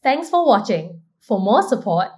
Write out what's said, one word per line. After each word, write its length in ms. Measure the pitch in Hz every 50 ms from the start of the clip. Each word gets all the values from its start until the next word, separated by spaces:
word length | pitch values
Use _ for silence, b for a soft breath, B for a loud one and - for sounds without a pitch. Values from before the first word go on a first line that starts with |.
Thanks 300 | _ 269 269 302 339 -
for 160 | - 349 349 302
watching. 520 | 226 202 208 - 202 160 160 - - - _ _ _ _
For 180 | _ _ 226 190
more 220 | 185 196 226 311
support 460 | 392 - 247 220 - 202 170 170 190 - -